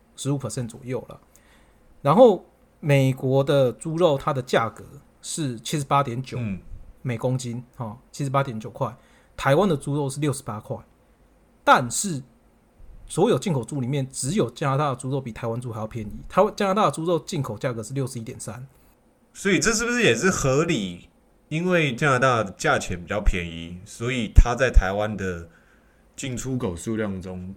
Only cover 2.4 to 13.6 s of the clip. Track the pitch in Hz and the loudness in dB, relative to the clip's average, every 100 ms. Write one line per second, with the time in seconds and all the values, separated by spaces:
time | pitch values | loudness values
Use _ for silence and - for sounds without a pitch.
2.4 | - _ _ _ 151 139 131 127 131 135 | -2 _ _ _ 2 4 4 2 2 2
3.4 | 139 143 127 113 160 160 175 139 - 135 | 4 4 4 0 -6 2 4 4 0 -4
4.4 | 120 175 110 - - - - _ - - | 0 0 0 -4 -16 -20 -20 _ -10 -6
5.4 | 139 113 - 156 139 143 139 117 131 123 | -6 -6 -6 -6 0 0 0 -4 -8 -6
6.4 | 113 90 - - - - 127 117 127 127 | -6 -6 -10 -16 -16 -10 -6 -4 -2 -2
7.4 | 123 117 - - 110 110 _ - 143 135 | -4 -10 -12 -12 -12 -12 _ -8 -2 0
8.4 | 135 110 120 - 120 - _ _ _ - | 0 -4 -10 -6 -6 -8 _ _ _ -2
9.4 | 135 151 202 143 143 147 139 143 147 123 | 2 4 4 2 -2 -4 -4 -2 -2 -2
10.4 | - 107 - 107 - _ _ _ _ _ | -6 -10 -10 -12 -12 _ _ _ _ _
11.4 | _ _ - 226 120 - 202 143 - _ | _ _ 6 6 4 -4 -4 -6 -8 _
12.4 | _ _ _ - - - - - 226 143 | _ _ _ -20 -20 -20 -6 2 4 2
13.4 | 202 139 | 0 -2